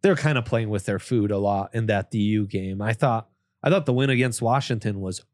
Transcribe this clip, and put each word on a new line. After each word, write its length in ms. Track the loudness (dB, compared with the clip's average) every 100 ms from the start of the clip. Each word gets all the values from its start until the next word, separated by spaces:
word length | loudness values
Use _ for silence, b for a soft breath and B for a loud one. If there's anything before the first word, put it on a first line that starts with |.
they're 140 | 4 4
kind 220 | 2 0
of 80 | 0
playing 240 | -2 0
with 160 | -4 -2
their 140 | -4
food 320 | 0 0 0
a 60 | 0
lot 360 | 0 0 -2
in 120 | -2 0
that 240 | 0 0
D 80 | 0
U 260 | 2 2 0
game. 360 | -4 -4 -4
I 120 | -4
thought, 360 | 0 0 0 -4 _ _ _
I 60 | 2
thought 160 | 2 2
the 80 |
win 160 | 2 2
against 320 | 2 0 0
Washington 580 | 0 0 0 -4 -4 -4
was 220 | -6 -8 _